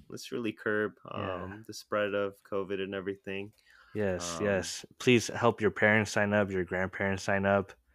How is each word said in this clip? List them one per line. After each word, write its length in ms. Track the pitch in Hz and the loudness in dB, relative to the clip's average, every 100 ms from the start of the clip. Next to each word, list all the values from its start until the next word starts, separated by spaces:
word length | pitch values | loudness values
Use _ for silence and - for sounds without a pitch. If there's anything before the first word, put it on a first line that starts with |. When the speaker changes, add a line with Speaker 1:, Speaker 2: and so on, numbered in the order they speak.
| - | -16
Speaker 1:
let's 220 | - - | -14 -8
really 200 | 123 110 | -6 -6
curb, 420 | - 110 107 107 - - | -4 -2 0 -2 -6 -12
Speaker 2:
Yeah. 300 | 95 92 90 | -8 -6 -6
Speaker 1:
um, 200 | 92 104 110 | -8 -12 -14
the 60 | |
spread 400 | - - 104 104 | -14 -4 -2 0
of 220 | 101 101 98 | 0 -2 -6
covid 380 | - 98 95 98 | -6 -4 -4 -4
and 120 | 98 | -4
everything. 580 | 98 92 98 98 95 104 _ _ - - | -6 -6 -8 -8 -8 -8 _ _ -20 -10
Speaker 2:
Yes, 460 | 107 98 - 87 82 | -4 -2 -2 -4 -2
Speaker 1:
Um, 60 | 101 | 0
Speaker 2:
yes. 400 | 95 85 - - - | 0 -2 -8 -14 -2
Please 280 | 131 120 - | 4 4 4
help 340 | - 120 - | 0 2 2
your 100 | 104 | 0
parents 400 | - 107 110 104 | 4 4 6 4
sign 220 | 107 104 | 0 2
up, 180 | 104 98 | 2 2
your 140 | 95 87 | 0 -2
grandparents 580 | 92 92 - 98 95 | -2 -2 -2 -2 -2
sign 220 | - 98 98 | 0 2 4
up. 260 | 98 95 - _ | 2 0 -10 _